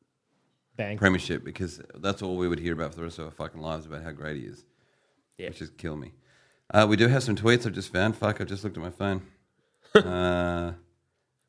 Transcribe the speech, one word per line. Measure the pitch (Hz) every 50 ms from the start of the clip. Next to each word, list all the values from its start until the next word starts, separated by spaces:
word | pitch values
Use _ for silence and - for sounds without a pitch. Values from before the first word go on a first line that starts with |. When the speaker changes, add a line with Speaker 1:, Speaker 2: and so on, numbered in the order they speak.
| _ _ _ _ _ _ _ _ _ _ _ _ _ _ _
Speaker 1:
Bang. | - 107 101 107 104
Speaker 2:
premiership, | 101 95 92 90 - - 85 - -
because | 71 76 - 95 85 85 78 - - -
that's | - 85 98 98 - 104
all | 90 92
we | 90 90 87
would | 85 85
hear | 85 85 85
about | 80 82 73
for | 78 82
the | 85
rest | 82 80 82
of | 80
our | 80 78
fucking | - 80 82 - 80 78
lives, | 80 80 80 76
about | 78 78 76 80
how | 82
great | 73 - 73 76 76
he | 69 58
is, | 50 - - - _ _ _ _ _ _ _ _ _ _ _ _ _ _ -
Speaker 3:
Yeah. | 92 -
Speaker 2:
which | - - 80
is | 76
killing | - - - 82 78 76
me. | 65 - - _ _ _ _ _ _ _ _ _ _ - -
Uh, | 104 110 104
we | 104
do | 98 113 120
have | 135 135 127
some | 120 104
tweets | - 104 113 120 120 -
I've | 110 87
just | 95 98 - -
found. | 90 98 110 110
Fuck, | - - 104 107 - 95
I've | -
just | 98 95 104
looked | 104 87
at | 87 80
my | 90
phone. | - - 101 98 95 92 90
Speaker 1:
<laughs> | - _ _ _ _ _ _ _ _ _ _ _ - -
Speaker 2:
Uh, | - 87 90 90 90 90 90 90 90 87 87 87 87 85 87 90 87 - _ _ _ _ _ _ _ _ _ _ _ _